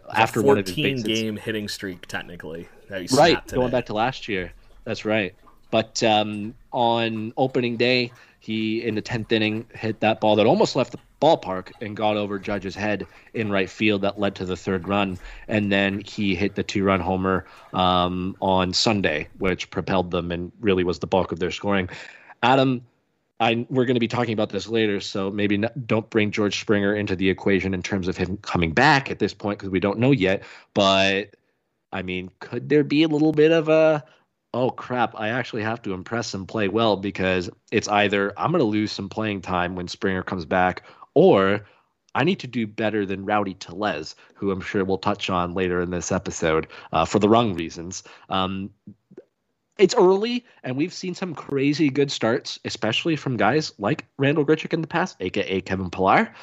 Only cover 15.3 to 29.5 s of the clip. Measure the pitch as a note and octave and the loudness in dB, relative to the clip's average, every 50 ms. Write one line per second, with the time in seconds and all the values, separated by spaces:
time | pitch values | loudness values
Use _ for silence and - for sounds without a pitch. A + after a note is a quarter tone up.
15.3 | - - - - - G#2+ G#2 G2+ G2 G2 G2 G2 G2 G2+ G2+ - - - G#2 G2 | -18 -16 -8 -2 0 0 2 2 2 2 2 0 -2 -4 -8 -10 -6 -2 0 0
16.3 | F#2 F2 G2+ G2 - - F#2 - - G#2 F#2+ G2 F#2+ F#2+ F2 F2+ F#2+ F#2+ F#2 F#2+ | 0 0 0 -2 -2 -4 -6 -4 -2 0 2 2 2 2 2 0 0 0 2 0
17.3 | F#2+ F2+ - - - - - - - F#2+ F#2 F2+ F2+ F2+ F2+ F2+ F2+ F2+ F2+ F#2+ | 0 0 -2 -6 -14 -20 -18 -6 -2 0 2 4 4 4 2 2 0 -2 -4 -6
18.3 | - - - F#2+ F#2+ F#2 F#2 F2+ F#2 - - B2 A2 G2+ F#2 F2 D2+ D2+ D#2+ - | -6 -4 0 2 2 2 2 0 0 0 0 2 2 2 0 0 -2 -2 -6 -8
19.3 | - - F#2+ F#2+ F2+ - - - - G2 E2 - G2 F#2 F2+ F2 F2+ F2 E2+ E2+ | -8 -4 -2 -2 -2 -2 -6 -8 -8 -6 -4 0 0 0 0 0 -2 -4 -4 -4
20.3 | F2 E2+ F2+ F2 - - A#2 G2+ F#2+ F#2 F2+ F2+ E2+ - - E2 - F#2+ F2 - | -6 -6 -6 -10 -10 -4 0 0 2 2 2 0 -2 -4 -4 0 0 0 0 0
21.3 | F#2 D#2+ F#2 E2+ - - - G2+ G2+ G2 F2+ F#2+ - - - - - - - - | -2 -4 -4 -4 -4 -4 -2 -2 0 0 -2 -4 -8 -14 -18 -20 -20 -20 -20 -20
22.3 | - - - A#2+ C3+ C3 C3 C3+ B2+ A#2+ B2 - _ _ _ _ _ _ _ _ | -8 -2 2 4 4 4 4 2 0 -2 -6 -12 _ _ _ _ _ _ _ _
23.3 | _ - A2+ A#2 A#2 A#2 A#2+ - C#3 C3 B2+ B2 B2+ A#2+ A#2 A2+ A#2+ A#2 A#2+ A2+ | _ -2 0 0 0 0 -2 -2 0 0 2 2 2 0 0 0 0 -2 -2 -2
24.3 | A2 G#2 G#2+ G#2 - G2 F#2 G#2 A2+ A2+ A2 G#2 G2+ G2 - - - G#2 F#2+ G2 | -2 -2 -2 -2 -4 -6 -6 -2 0 0 2 0 0 -2 -4 -6 -6 -4 -4 -2
25.3 | G2+ G#2 G2+ G2+ G2+ G2+ G#2+ A#2 - C#3+ A#2+ - G#2+ A2 A2 - - A2 G#2 G#2 | -2 0 0 0 2 0 0 -2 -4 -8 -4 0 0 0 0 0 0 0 0 2
26.3 | - A2+ G#2 G2+ F#2+ - - - A2 G2+ G2+ G2 G#2 G#2 G#2 G2 G2 F2 G2 F#2 | 0 0 0 0 -2 -2 0 0 2 2 2 2 0 0 -2 -2 -2 0 2 0
27.3 | F2+ - - G2+ G2 F#2 E2+ F#2+ F#2+ F2+ F2 - G#2 G2 F2 F#2 E2+ - F2+ F2 | 0 2 2 2 2 2 2 0 -2 -4 -4 -4 -4 -2 -2 -4 -2 -2 -4 -4
28.3 | F2+ - - - - F2 E2+ D#2+ D2 - A#2+ D3+ D3+ C3+ C3+ - - - A2 F#2+ | -6 -8 -6 -4 -2 0 0 2 2 4 6 6 6 4 2 -2 -4 -2 -2 -4
29.3 | - - - G#2 | -2 -4 -6 -6